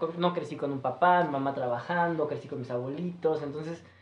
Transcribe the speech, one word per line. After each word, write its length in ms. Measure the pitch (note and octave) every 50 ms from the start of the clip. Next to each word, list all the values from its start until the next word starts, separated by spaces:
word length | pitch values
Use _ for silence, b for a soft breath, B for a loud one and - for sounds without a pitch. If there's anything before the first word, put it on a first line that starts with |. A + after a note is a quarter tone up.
| E3+ D#3+ E3+
no 160 | E3+ F3 F3 F3
crecí 220 | F3 D3 - D#3
con 160 | C3+ D3 C#3
un 80 | C#3+ C3
papá, 420 | B2+ C#3+ - - F3+ F3+ F3+ F3 E3
mi 80 | D3+
mamá 220 | C#3 C3+ C3+ C#3 C3
trabajando, 760 | C#3 C3 B2 A#2+ A#2 - - F3 F3 E3+ E3+ E3 D#3+ D3
crecí 200 | - C#3+ - -
con 120 | C3+ C#3+ C3
mis 100 | B2 B2+
abuelitos, 680 | B2+ B2 B2 C3 C#3+ E3 F3 F3+ F3 - - D#3+ D#3 C#3
entonces, 420 | C#3+ C#3+ C3+ D3+ D#3 E3 E3+ E3 b b b b